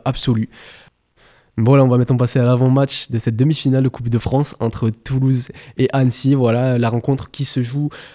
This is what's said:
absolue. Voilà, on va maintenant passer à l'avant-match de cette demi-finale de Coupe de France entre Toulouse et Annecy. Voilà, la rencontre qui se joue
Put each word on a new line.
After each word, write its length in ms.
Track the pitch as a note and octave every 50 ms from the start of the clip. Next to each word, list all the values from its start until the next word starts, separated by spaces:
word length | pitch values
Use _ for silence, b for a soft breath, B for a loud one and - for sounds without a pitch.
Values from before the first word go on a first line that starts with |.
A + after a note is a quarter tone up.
| -
absolue. 460 | C3 B2+ - - C3+ A#2 A2 A2 - B B B B B B B B B _ _ _ _ b b b b b b b b A2+
Voilà, 220 | A2 B2+ C#3 C#3 C3+
on 60 | B2+
va 80 | B2
maintenant 180 | B2 B2 - C3
passer 240 | A#2+ B2 A#2 - C3+
à 60 | A#2+
l'avant-match 640 | A#2+ B2+ A#2+ C3 C3 C3 C#3 C#3 - - - - -
de 60 | A#2
cette 180 | A2+ - A#2+ A2
demi-finale 480 | A2 C3+ D#3 D#3 - - C3+ C3 C3 C3
de 60 | C3
Coupe 180 | - - A#2+
de 100 | A#2 A#2
France 380 | A2 - - C3 C#3 D3 - - -
entre 280 | A2+ A#2 - - A#2 A2+
Toulouse 600 | A2+ - _ - C3 C3 C3+ C3 C3+ A#2+ B2 - B B B B B
et 120 | - C3 -
Annecy. 420 | - C3+ C3 B2 - - - C3+ C#3+
Voilà, 440 | C3+ B2 A2+ A2+ A#2+ C3 C3 B2
la 120 | A#2+ A#2 A#2
rencontre 420 | A#2+ A#2 - C#3+ C3+ A2+ A2+ -
qui 120 | - - C#3
se 180 | - - C3
joue 280 | A#2+ A#2 C3 C#3+ D3 C#3+ B B B B